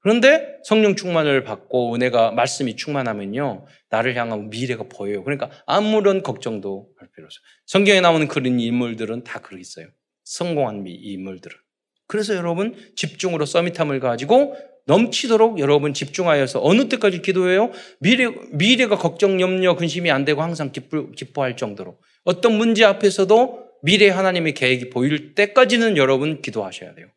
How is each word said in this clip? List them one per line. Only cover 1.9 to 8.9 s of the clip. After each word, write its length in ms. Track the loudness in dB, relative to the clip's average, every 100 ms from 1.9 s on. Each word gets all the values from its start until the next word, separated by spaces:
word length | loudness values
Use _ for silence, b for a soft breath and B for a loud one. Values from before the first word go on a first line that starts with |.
은혜가, 380 | -2 0 2 2
말씀이 420 | 2 -2 -2 -6
충만하면요, 920 | -6 -6 -4 -4 -6 -6 -6 -6 -8 b b _
나를 280 | -2 -2 -2
향한 340 | -4 -6 -10
미래가 340 | -8 -6 -6 -10
보여요. 340 | -10 -8 -6
그러니까 260 | -6 -8 -8 B
아무런 580 | -4 -2 2 2 2 0
걱정도 640 | -4 -8 -8 -8 -10 -12 -14 _
할 100 | -20
필요 120 | -20 -20
없어요. 140 | -20 b b _
성경에 340 | 0 4 4
나오는 260 | 4 4 0
그런 320 | -2 -2 0
인물들은 640 | 0 -2 -2